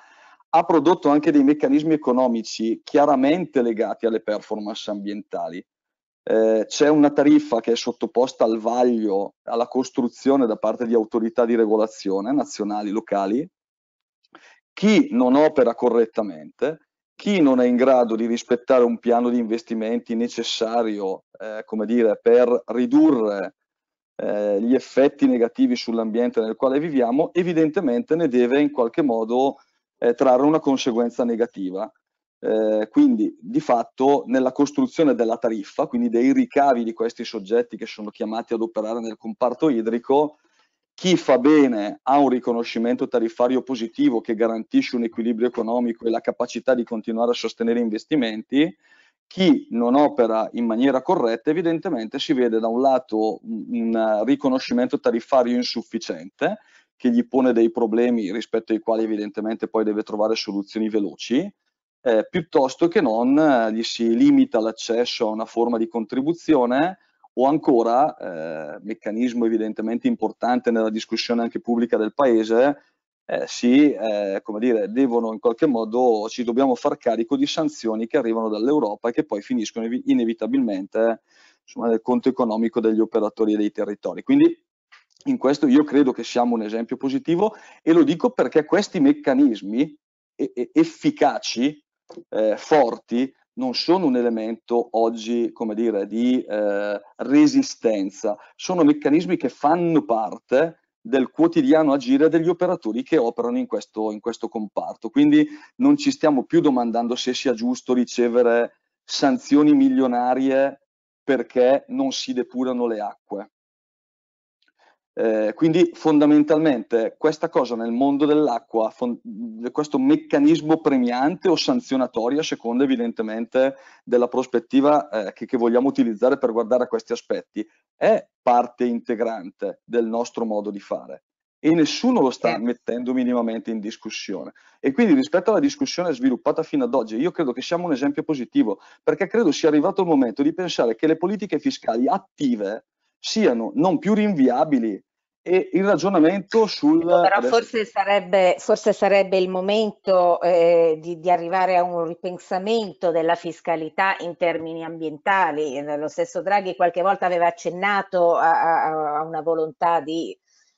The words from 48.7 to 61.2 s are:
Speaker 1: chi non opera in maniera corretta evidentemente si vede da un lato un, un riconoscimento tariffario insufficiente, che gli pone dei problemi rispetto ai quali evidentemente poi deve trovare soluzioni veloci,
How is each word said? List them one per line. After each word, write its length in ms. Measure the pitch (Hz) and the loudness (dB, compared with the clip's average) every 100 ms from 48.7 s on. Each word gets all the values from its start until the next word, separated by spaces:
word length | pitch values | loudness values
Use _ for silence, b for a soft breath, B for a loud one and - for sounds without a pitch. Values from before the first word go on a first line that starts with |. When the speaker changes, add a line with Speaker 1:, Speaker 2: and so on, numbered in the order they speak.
| - b b b b _ | -2 b b b b _
Speaker 1:
chi 420 | - 185 127 - | 0 2 2 0
non 240 | 113 120 | -2 2
opera 540 | 135 143 - 117 110 107 | 4 2 2 2 2 -2
in 120 | 110 | -4
maniera 380 | 117 113 135 131 | -2 0 2 0
corretta 480 | - 185 117 117 - | 0 0 0 -2 -2
evidentemente 680 | 156 170 165 175 139 110 139 | -2 0 -2 -4 -6 -6 -8
si 140 | - | -4
vede 260 | 131 120 110 | 0 2 0
da 80 | 113 | -2
un 140 | 117 | 0
lato 600 | 135 127 - 110 110 - | 2 0 -2 -4 -2 -4
un, 240 | - 113 - | -10 -12 -8
un 560 | 117 113 113 113 107 | -4 -2 -2 0 0
riconoscimento 720 | 113 143 139 131 - 120 123 - | 0 0 0 -2 -2 -2 -2 -2
tariffario 580 | - 117 - 135 120 123 | -2 -2 0 0 2 -2
insufficiente, 1000 | 120 - - 113 - 87 90 _ 151 214 b b b _ | -4 -8 -8 -10 -8 -12 -12 _ -6 -6 b b b _
che 160 | 131 | 0
gli 160 | 120 240 | 0 0
pone 240 | 131 127 | 0 2
dei 180 | 117 113 | 2 2
problemi 640 | 113 117 110 120 120 98 | 0 -2 0 0 0 -4
rispetto 400 | 110 107 113 110 | -8 -6 -6 -2
ai 80 | 110 | -4
quali 240 | 110 113 | -2 -2
evidentemente 640 | 113 107 104 101 107 113 113 | -2 -4 -6 -8 -8 -6 -4
poi 160 | 113 | -2
deve 180 | 107 104 | -2 -2
trovare 320 | 104 107 107 | -6 -4 -2
soluzioni 540 | 113 - 101 98 110 110 | -2 -4 -8 -6 -6 -2
veloci, 600 | 107 98 73 | -2 -4 -8